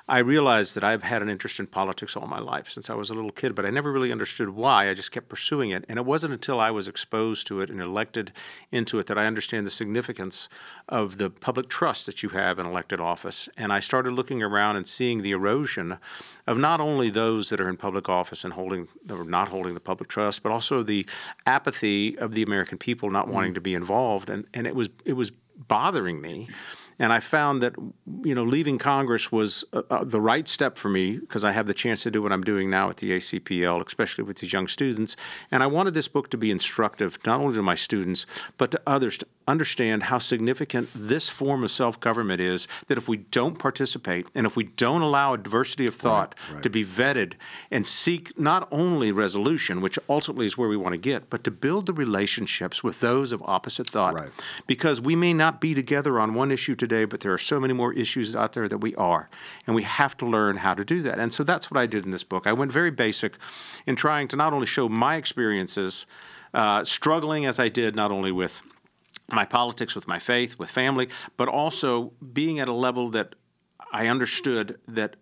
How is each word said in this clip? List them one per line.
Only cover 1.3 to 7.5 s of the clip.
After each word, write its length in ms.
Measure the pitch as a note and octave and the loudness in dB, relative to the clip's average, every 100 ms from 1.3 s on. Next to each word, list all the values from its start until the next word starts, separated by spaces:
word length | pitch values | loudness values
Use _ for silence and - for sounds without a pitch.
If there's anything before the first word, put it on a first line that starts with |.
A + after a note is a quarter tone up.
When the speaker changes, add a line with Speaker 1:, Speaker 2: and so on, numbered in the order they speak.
| G2 - - | -4 -6 -8
Speaker 1:
in 60 | G2 | -6
politics 500 | F#2+ F#2+ - G#2+ G#2 | -2 -2 -4 -8 -10
all 100 | - | -8
my 120 | - | -8
life 320 | - - - | -6 -6 -6
since 180 | - G2+ | -12 -8
I 60 | A2+ | -6
was 160 | G2+ | -6
a 40 | A2+ | -6
little 160 | A2 | -6
kid, 240 | - C3 G2+ | -4 -4 0
but 120 | G2 | 0
I 40 | |
never 220 | C3 D3 | 0 0
really 180 | C3+ B2+ | 0 0
understood 380 | A2+ G2 - G#2+ | -2 -6 -4 -6
why. 400 | G2+ C3 A2+ G2 | 0 4 6 6
I 60 | F#2+ | 0
just 180 | - | -4
kept 160 | A#2+ - | -8 -10
pursuing 400 | G#2 - D3 A#2 | -6 -2 0 0
it. 160 | F#2 - | -2 -4
And 120 | A2+ | -4
it 80 | B2+ | 0
wasn't 260 | D#3 D#3 | 0 0
until 260 | B2 - B2 | -4 -2 2
I 100 | A2 | 2
was 180 | G#2+ G2 | 2 -4
exposed 580 | - - A2 A2+ G#2+ | -8 -4 -2 0 -2
to 120 | - | -4